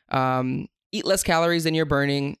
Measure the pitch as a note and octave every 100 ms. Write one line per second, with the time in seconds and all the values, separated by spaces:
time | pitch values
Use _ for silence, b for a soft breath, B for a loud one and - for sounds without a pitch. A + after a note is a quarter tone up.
0 | B C3 C3 B2+ B2+ C3 F#3+ _ _ G#3+
1 | - F#3+ - E3 E3+ E3+ D#3+ D#3+ D3+ C#3
2 | C#3 C#3+ C#3 -